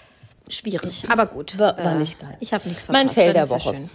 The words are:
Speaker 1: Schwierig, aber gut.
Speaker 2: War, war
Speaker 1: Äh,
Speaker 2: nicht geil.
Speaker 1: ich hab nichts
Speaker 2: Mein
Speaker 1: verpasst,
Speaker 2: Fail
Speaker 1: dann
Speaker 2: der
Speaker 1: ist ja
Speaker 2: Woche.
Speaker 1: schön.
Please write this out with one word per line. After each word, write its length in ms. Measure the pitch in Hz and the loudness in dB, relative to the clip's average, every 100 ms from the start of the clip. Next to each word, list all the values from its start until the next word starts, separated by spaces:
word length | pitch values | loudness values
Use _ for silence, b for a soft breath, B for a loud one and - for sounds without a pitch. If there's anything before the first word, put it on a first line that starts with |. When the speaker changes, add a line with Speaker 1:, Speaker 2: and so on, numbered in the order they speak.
| b b b _ - | b b b _ -12
Speaker 1:
Schwierig, 560 | - 220 170 180 180 - | -8 -6 -6 -6 -8 -2
aber 180 | 226 214 | 0 0
gut. 320 | 135 147 190 | -2 -8 2
Speaker 2:
War, 180 | 208 - | 2 2
war 160 | 175 | 0
Speaker 1:
Äh, 60 | 165 | 0
Speaker 2:
nicht 200 | 156 - | -2 -6
geil. 180 | 143 - | -16 -14
Speaker 1:
ich 120 | 233 | -6
hab 100 | 208 | -4
nichts 240 | 175 170 - | -4 -10 0
Speaker 2:
Mein 200 | 269 262 | 2 4
Speaker 1:
verpasst, 60 | 226 | 6
Speaker 2:
Fail 80 | 180 | 6
Speaker 1:
dann 80 | |
Speaker 2:
der 80 | 180 | 6
Speaker 1:
ist 60 | 147 | 2
ja 60 | 123 | 0
Speaker 2:
Woche. 180 | 120 139 | -2 -6
Speaker 1:
schön. 140 | 170 | -8